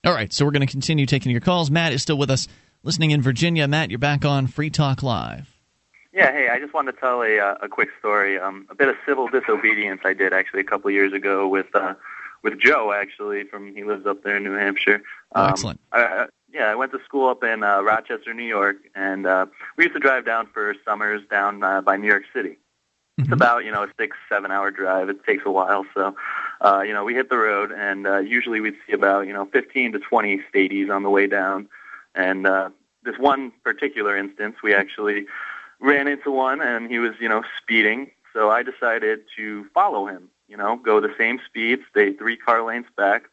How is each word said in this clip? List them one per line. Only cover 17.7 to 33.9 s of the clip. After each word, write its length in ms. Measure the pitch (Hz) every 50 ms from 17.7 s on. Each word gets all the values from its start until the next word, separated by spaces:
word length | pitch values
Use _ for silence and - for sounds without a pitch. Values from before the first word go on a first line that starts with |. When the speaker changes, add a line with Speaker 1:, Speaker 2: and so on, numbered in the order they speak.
| 101 98
Speaker 2:
Rochester, 500 | 98 107 107 113 113 - 120 107 - 117
New 120 | 113 117 120
York, 320 | 117 110 101 101 98 101 98 _ _ _
and, 320 | 98 95 98 95 95 95
uh, 200 | 92 95 92 95 98 _ - - - -
we 80 | - 165
used 100 | 170 -
to 60 | 165
drive 240 | 139 139 131 127 120
down 220 | 120 113 113 113 104 _
for 220 | 113 104 104 101 - _
summers 380 | 113 104 104 107 104 107 104 98 _
down, 340 | 107 101 98 104 104 101 101
uh, 160 | 95 98 95
by 160 | 92 101 98
New 120 | 101 104 104
York 140 | 104 98 - -
City. 240 | - 127 101 90 98 _ _ _ _ _ _ _ _ _ _ _ _ -
It's 60 | 131
Speaker 1:
Mm-hmm. 80 | -
Speaker 2:
about, 320 | - - 123 120 120 120 -
you 80 | 107
know, 100 | 107 101
a 60 | 104 101 - -
six, 180 | 110 101 - - - -
seven-hour 420 | 110 101 98 98 98 101 98 98
drive. 380 | 98 95 95 92 92 95 92 98
It 160 | 98 98 -
takes 180 | - 104 92 -
a 60 | 101
while, 340 | 95 95 92 90 101 98 98 98
so, 220 | - 101 95 98 98 - - - - - - - - -
uh, 220 | - 101 98 98 98
you 60 | 104
know, 100 | 107 104
we 120 | 101 - 120
hit 140 | 127 131 127
the 80 | 127
road, 360 | 120 110 107 101 101 104 104
and, 340 | 92 98 101 101 98 98 98
uh, 120 | 98 98 98
usually 420 | 98 104 120 120 123 120 113 110
we'd 160 | 107 107 101 - -
see 60 | -
about, 340 | 104 98 98 98 98 101 98
you 60 | 95
know, 120 | 101 101 98
fifteen 440 | 98 - 131 123 - - 131 127 120
to 80 | 107 101
twenty 420 | - - 123 113 104 104 98 98 98 -
stadies 400 | - 101 95 92 98 98 98 98
on 140 | 101 98
the 80 | 98 101
way 160 | 101 98 101
down. 400 | 101 101 101 92 95 98 98 104 _ - - - - - - - _ _
And, 320 | 95 92 92 95 95 95
uh, 240 | 98 95 95 95 95 - _ _ _ _ _
this 160 | _ 120 - 117
one 320 | 131 143 135 135 135 120 _ _ _
particular 520 | 117 107 98 147 139